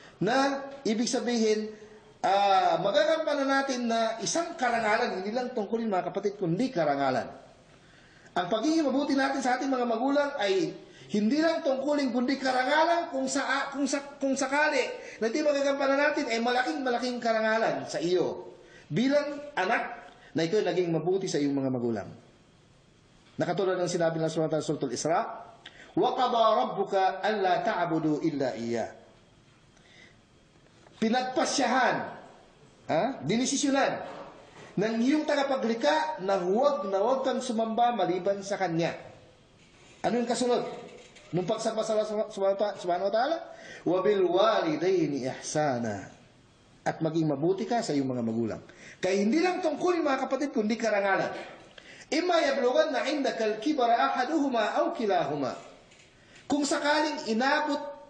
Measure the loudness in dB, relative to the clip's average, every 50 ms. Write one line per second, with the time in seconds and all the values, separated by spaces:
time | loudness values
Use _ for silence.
0 | -20 -16 -8 -4 0 0 2 2 2 2 0 -4 -6 -10 -10 -6 -2 -2 0 0
1 | 0 -2 -2 -2 -2 0 0 2 2 2 2 0 -2 -6 -10 -14 -18 -20 -20 -20
2 | -20 -20 -8 -2 0 2 4 4 4 4 4 6 4 4 2 2 2 2 4 4
3 | 4 4 2 2 0 0 0 0 0 2 2 2 0 0 -2 -2 -2 -2 0 0
4 | 0 -2 -2 -4 -4 -4 -2 -2 -4 -4 -4 -4 -2 -2 0 0 0 2 2 2
5 | 0 0 -2 -4 -6 -4 -4 -4 -4 -4 -4 -6 -4 -4 -4 -4 -2 -2 -2 -2
6 | -2 -2 -4 -2 -2 -4 -4 -2 -2 0 0 0 0 -2 0 0 0 0 2 2
7 | 0 0 0 0 -2 -4 -8 -16 -20 -20 -20 -20 -20 -20 -20 -20 -20 -20 -20 -20
8 | -20 -20 -20 -20 -16 -8 -4 -4 -2 -2 -2 0 0 2 2 2 2 2 2 0
9 | 0 0 0 2 2 0 0 -2 0 0 0 0 0 0 0 0 0 0 0 0
10 | 0 2 2 2 2 0 -2 -2 0 2 2 2 0 -2 -4 -8 -14 -20 -20 -20
11 | -10 -4 0 0 2 2 4 4 4 2 2 2 0 0 0 0 0 0 0 0
12 | 0 0 0 0 0 0 0 0 0 0 0 0 0 2 4 4 4 4 4 2
13 | 0 -2 -4 -4 -2 -2 -2 -2 -2 0 0 -2 -2 -4 -4 -4 -2 -2 -2 -4
14 | -6 -8 -8 -4 -2 0 0 0 0 0 2 2 2 4 2 0 0 -2 -4 -10
15 | -12 -14 -6 -4 -2 -2 0 0 2 2 2 2 2 0 0 0 2 2 2 4
16 | 2 2 2 0 -2 -2 0 0 0 0 0 0 0 0 -2 -2 -2 -2 -2 0
17 | -2 -2 -4 -2 0 0 0 2 2 2 2 2 2 0 -2 -2 -4 -6 -6 -2
18 | 0 2 2 2 2 0 -2 -6 -12 -16 -18 -20 -20 -20 -20 -20 -10 -4 0 0
19 | 2 4 4 2 2 0 -4 -8 -10 -8 -4 -2 0 0 0 0 -2 -4 -10 -12
20 | -16 -18 -20 -20 -16 -8 -4 -2 0 2 2 2 2 2 2 0 0 0 0 0
21 | 0 0 0 0 0 -2 -2 0 0 0 0 0 0 0 0 0 0 -2 -2 -2
22 | -4 -8 -12 -18 -20 -20 -20 -20 _ _ -20 -20 _ _ -20 _ _ _ _ _
23 | _ -20 -20 -20 -20 -10 -6 -4 -2 -2 0 0 0 0 0 0 0 0 0 2
24 | 0 0 0 0 -2 -2 0 0 0 0 0 -2 -2 -2 -2 -2 -2 -4 -4 -2
25 | -2 0 0 0 0 -2 -6 -12 -14 -16 -20 -20 -20 -20 -20 -20 -18 -6 0 2
26 | 2 2 2 2 2 2 4 4 4 6 4 4 2 0 -2 -4 -2 0 2 2
27 | 2 2 2 0 -2 -2 0 2 2 2 2 2 2 0 0 0 0 0 0 0
28 | 0 0 0 0 0 0 0 0 -2 -2 -2 -4 -4 -2 -2 -2 -4 -4 -8 -14
29 | -20 -20 -20 -20 -20 -20 -20 -20 -20 -20 -20 _ _ -20 -20 -20 -20 -20 -20 -20
30 | -20 -20 -20 -20 _ _ _ _ _ _ _ _ -20 -20 -20 -20 -20 -18 -6 -2
31 | 0 2 2 2 0 0 0 0 0 0 0 0 2 2 2 4 2 2 2 0
32 | -4 -8 -12 -14 -18 -20 -20 -20 -20 -20 -20 -20 -20 -20 -20 -12 -6 -2 0 0
33 | 0 0 -2 -4 -4 -2 0 0 0 0 0 0 0 2 2 2 2 0 0 -4
34 | -6 -10 -12 -14 -16 -16 -18 -20 -20 -20 -20 -20 -20 -8 -4 -2 -2 0 0 0
35 | 2 2 2 2 2 0 0 0 0 0 0 0 0 -2 -2 0 2 2 2 2
36 | 0 -2 -4 -4 -2 0 0 0 0 0 2 2 4 2 2 0 -2 -2 0 0
37 | 2 2 0 0 0 -2 -2 -2 -4 -4 -2 -2 -2 -2 0 0 0 2 2 0
38 | 0 0 -2 -2 -2 -2 -2 -2 -4 -6 -4 -2 -2 -2 0 0 -2 -2 -4 -6
39 | -12 -18 -20 -20 -20 -20 -20 -20 -20 -20 -20 -20 -20 -20 -20 -20 -20 -20 -10 -4
40 | -2 0 0 0 0 0 0 0 0 2 2 0 0 -4 -8 -12 -14 -16 -18 -20
41 | -20 -20 -20 -20 -10 -6 -4 -2 0 0 -2 -2 -2 -2 -2 -2 -2 0 0 0
42 | 0 0 -2 -4 -4 -4 -4 0 0 2 2 2 0 -2 -2 -4 -2 -2 -2 0
43 | 0 0 2 2 2 2 0 -2 -4 -10 -16 -18 -18 -18 -14 -6 -2 0 2 2
44 | 4 4 4 4 4 4 4 6 6 6 4 4 2 0 0 0 2 2 2 4
45 | 2 2 0 -2 -4 -4 -6 -6 -8 -4 0 0 2 2 0 0 -2 -2 -4 -6
46 | -8 -12 -18 -20 -20 -20 -20 -20 -20 -20 -20 -20 -20 -20 -16 -8 -6 -4 -4 -2
47 | -2 -2 0 0 0 0 0 2 2 0 2 0 0 -2 0 0 0 0 0 0
48 | 0 0 0 -2 -2 -2 0 0 -2 -2 -4 -6 -10 -16 -20 -20 -20 -20 -10 -4
49 | -2 0 2 2 2 2 2 2 2 2 0 0 -2 -2 -2 0 0 0 2 2
50 | 2 0 0 0 -2 -2 -2 -2 -2 -2 -2 0 0 0 0 0 0 0 0 2
51 | 2 2 2 0 0 -2 -4 -8 -12 -14 -16 -20 -20 -20 -20 -20 -20 -20 -20 -18
52 | -8 -2 0 0 2 2 2 4 4 2 2 2 2 2 4 4 2 2 2 -2
53 | -2 -2 -2 -2 -2 -2 -2 0 0 -2 -2 -2 -2 -2 0 2 2 2 4 4
54 | 2 2 2 0 -2 0 0 0 0 0 0 0 0 0 0 0 0 0 -2 -2
55 | 0 2 2 2 2 0 -2 -2 -4 -4 -6 -8 -12 -18 -20 -20 -20 -20 -20 -20
56 | -20 -20 -20 -20 -20 -20 -20 -12 -6 -2 0 0 2 2 0 0 2 2 2 2
57 | 2 0 -2 -4 -4 -2 0 2 2 2 2 2 0 0 -2 -4 -4 -8 -12 -14
58 | -18